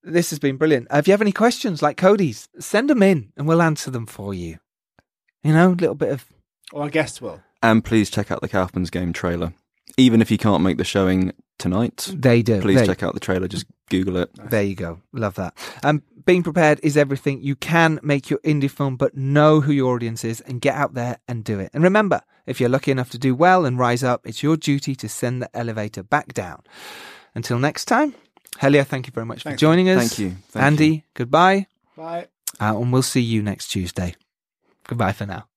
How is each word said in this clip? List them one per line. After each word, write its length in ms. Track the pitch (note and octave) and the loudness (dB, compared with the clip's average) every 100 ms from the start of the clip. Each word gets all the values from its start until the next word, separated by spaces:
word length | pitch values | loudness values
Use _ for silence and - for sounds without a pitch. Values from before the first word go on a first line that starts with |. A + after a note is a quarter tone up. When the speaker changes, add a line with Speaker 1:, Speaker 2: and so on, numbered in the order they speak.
Speaker 1:
This 280 | E3+ E3 E3 | 0 -2 -2
has 80 | D3+ | -2
been 180 | C#3+ C3+ | -4 0
brilliant. 300 | D#3 C#3 A#2 | 2 2 2
Uh, 80 | D3 | 0
if 100 | D3+ | 4
you 40 | |
have 80 | G3+ | 4
any 100 | G#3+ | 2
questions 500 | F#3+ A3+ A#3+ A#3+ D#3 | 2 0 0 -6 -2
like 140 | D3 - | -2 2
Cody's, 520 | F#3 G3+ E3 G#2 - - | 2 4 2 -4 -16 -18
send 300 | - G3+ C#4+ | -2 0 2
'em 120 | C4 | 4
in 300 | G3 E3+ G#2 - | 4 4 -2 -8
and 120 | D3 | 0
we'll 120 | E3 | 2
answer 280 | E3 D3+ - | 2 0 -6
them 160 | B2+ A2+ | -10 -10
for 260 | - G2+ | -12 -10
you. 240 | F#2+ E2+ E2 _ _ _ _ _ _ _ _ | -8 -8 -12 _ _ _ _ _ _ _ _
You 100 | D3 | 2
know, 180 | D#3 F3+ | 6 4
a 40 | |
little 200 | F3+ E3+ | 4 0
bit 160 | C#3+ C3+ | -2 -4
of 140 | C3 - _ _ _ - | -4 -8 _ _ _ -16
Speaker 2:
Or 100 | - | -10
our 80 | D3 | -4
guests 300 | D#3 D3 - | -2 -4 -6
will. 200 | A#2 D#2 _ _ | -14 -14 _ _
Speaker 3:
And 220 | A#2 A2+ | 2 2
please 240 | - A2+ G2+ | 2 0 2
check 200 | - G2+ | -4 -4
out 100 | - | -6
the 80 | - | -4
Kaufman's 420 | G2+ F#2 F#2 F2 | -2 -2 -4 -6
Game 220 | F2+ F2 | -4 -6
trailer. 400 | E2 F2+ E2+ E2+ - _ _ - - | -4 -4 -4 -6 -10 _ _ -8 4
Even 240 | B2+ A2+ | 6 6
if 100 | A2 | 4
you 80 | A2 | 2
can't 240 | A2 F2+ | 2 2
make 140 | F#2 D#2+ | 2 0
the 60 | |
showing 480 | F#2 G2+ F#2+ F#2 F#2 - _ _ | -2 0 2 2 0 -6 _ _
tonight, 540 | - F2+ A#2+ - - | -4 -2 -2 -6 -10
Speaker 1:
They 280 | F#3 B2+ A#2+ | 0 4 4
do. 180 | A2+ G#2 | 2 0
Speaker 3:
please 200 | F#2+ B2+ | 2 4
Speaker 1:
They 60 | G#2 | 2
Speaker 3:
check 160 | F#2 | 0
out 120 | G2 | -4
the 60 | - | -6
trailer. 280 | - F#2 F#2 | -4 -4 -4
Just 180 | F#2+ - _ _ | -8 -12 _ _
Google 260 | F#2+ F#2 F2+ | -2 0 -2
it. 120 | F2+ - G#2+ | -4 -8 -4
Speaker 1:
There 120 | A2 | -2
you 120 | G2+ | -2
go. 260 | F2+ F2 E2+ _ | -4 -10 -12 _
Love 220 | - G#2+ F#2+ | -8 -6 -6
that. 200 | F2+ - - - | -10 -10 -18 -4
Um, 200 | C#3+ D3+ _ _ | -2 -2 _ _
being 180 | E3 F3+ | 2 2
prepared 380 | E3+ D#3+ D#3 D3+ | 2 2 2 2
is 140 | D#3 D3 | 2 2
everything. 440 | C#3+ C#3 - C3+ | 0 -2 -4 -4
You 120 | C#3 C#3 | -6 -6
can 420 | - D#3+ E3 D#3 | -2 2 2 2
make 260 | D3 C#3+ - | -2 -2 -2
your 80 | D3 | -4
indie 300 | D#3 D3+ C#3 | 0 0 -2
film, 260 | - C#3+ B2+ | -2 -4 -2
but 200 | C#3 - | -4 -2
know 440 | C3+ D3 D3+ D#3 | 0 4 6 4
who 120 | D3 | 2
your 220 | C#3+ B2+ | 0 0
audience 300 | B2 A#2 A2+ | -2 -4 -6
is 160 | A2+ A2+ | -6 -8
and 180 | - B2 | -8 -2
get 140 | C#3 | -2
out 200 | D3 C#3 | 0 -4
there 240 | B2 A#2+ A#2+ - | -4 -6 -8 -10
and 160 | A#2 | -10
do 140 | G#2+ G2+ | -6 -6
it. 100 | F#2+ | -6
And 100 | C#3+ | 0
remember, 360 | F3 G#3 G3+ A#2+ _ _ - | 2 4 0 -2 _ _ -12
if 140 | A#2+ | -2
you're 80 | B2 | 0
lucky 220 | C3+ - | 0 0
enough 200 | C3 B2+ | -2 -4
to 80 | A#2+ | -4
do 160 | C3 | -2
well 300 | B2+ F3 F#3 | 2 4 4
and 140 | D3 B2 | 2 0
rise 240 | B2 A#2+ | 0 0
up, 220 | C3 A#2+ - | 0 -2 -6
it's 160 | A2+ | -4
your 140 | C#3+ D#3+ | 0 0
duty 380 | - C#3+ - C3 | 0 -2 -2 -8
to 120 | A2 | -10
send 320 | - B2 B2 | -6 -6 -4
the 140 | B2 A2+ | -8 -8
elevator 460 | A#2 A2 G#2+ - | -8 -6 -8 -10
back 320 | F#2 D3 - | -4 -4 -4
down. 280 | B2 F2+ C#2+ _ - - - - - _ | -8 -8 -12 _ -20 -20 -18 -20 -20 _
Until 240 | - - A#2+ | -12 -4 0
next 240 | C#3 - - | -2 -2 0
time, 280 | A#3+ D4 - _ _ _ - | 0 0 -4 _ _ _ -2
Helio, 220 | C#3 C#3+ | 4 4
thank 240 | C#3 C3+ B2+ | 2 -4 -8
you 60 | |
very 140 | A#2 A2+ | -10 -10
much 160 | - | -10
for 60 | D3+ | -10
Speaker 2:
Thanks. 100 | C3+ | 0
Speaker 1:
joining 280 | D3+ E3+ F#3 | 4 4 4
us. 100 | F#3 | 4
Speaker 3:
Thank 200 | A#2 - | 2 -2
you. 180 | F#2+ F#2 _ | -6 -6 _
Thank 140 | A2 | 0
Speaker 1:
Andy, 220 | C3+ D3+ D#3 | 2 4 2
Speaker 3:
you. 140 | D#3 _ | 2 _
Speaker 1:
goodbye. 520 | - B2 D3+ F#3 G3 G3 _ _ - | -10 0 4 4 2 -2 _ _ -18
Speaker 2:
Bye. 300 | D#3+ E3+ F3 _ - - | -10 -10 -12 _ -14 -4
Speaker 1:
Uh, 160 | G#2+ G#2+ | -4 -2
and 160 | A#2+ | 0
we'll 100 | B2+ | 0
see 180 | C3 C3 | 0 -2
you 220 | A#2+ A2 | 0 -2
next 260 | G#2 G2 - | -2 -6 -6
Tuesday. 460 | G2+ F2 - F2 - _ _ _ _ _ _ - | -6 -6 -6 -6 -8 _ _ _ _ _ _ -10
Goodbye 240 | A#2+ G2 | -4 -2
for 140 | - G2+ | -4 -8
now. 200 | F#2 - | -10 -16